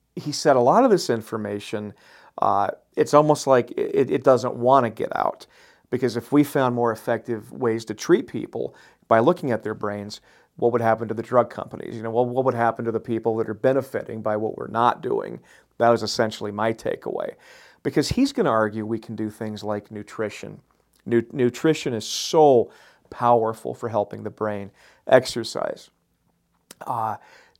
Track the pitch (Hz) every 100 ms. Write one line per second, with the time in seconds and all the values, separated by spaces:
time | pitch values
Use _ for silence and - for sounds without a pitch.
0 | _ - 147 139 156 131 120 190 262 190
1 | - 117 107 113 104 104 - 107 104 -
2 | _ - - - 101 101 101 - _ -
3 | 147 147 151 143 - 131 117 - 101 160
4 | 127 143 135 123 123 120 120 135 117 -
5 | - - 52 - - _ _ _ _ 123
6 | 123 113 - 147 143 147 127 120 117 110
7 | - 113 117 110 107 - 123 113 113 107
8 | - 170 - 131 - - 62 - - _
9 | - 113 127 175 143 110 107 110 104 104
10 | 101 - _ _ _ - 120 120 113 110
11 | 113 110 107 123 117 - - - 50 113
12 | 113 113 123 123 131 117 117 113 117 110
13 | - 113 113 113 110 107 131 135 127 110
14 | - 110 110 107 110 - - 113 120 -
15 | - 113 - 120 _ _ _ - 117 117
16 | 107 - 113 - 104 104 110 113 - -
17 | - 50 50 - - - - _ 143 156
18 | 143 - 269 - 175 110 107 110 107 113
19 | 110 110 107 101 110 104 104 104 - 107
20 | 104 - 107 - 104 104 _ _ _ _
21 | - 117 113 143 123 - 160 156 147 113
22 | - - - 165 151 123 - - _ _
23 | - - 120 120 110 113 127 120 117 107
24 | 101 107 107 - 107 104 98 _ _ _
25 | - 131 - 120 113 - 50 - - _
26 | _ _ _ _ _ _ _ - - 120
27 | 110 104 _ - _ _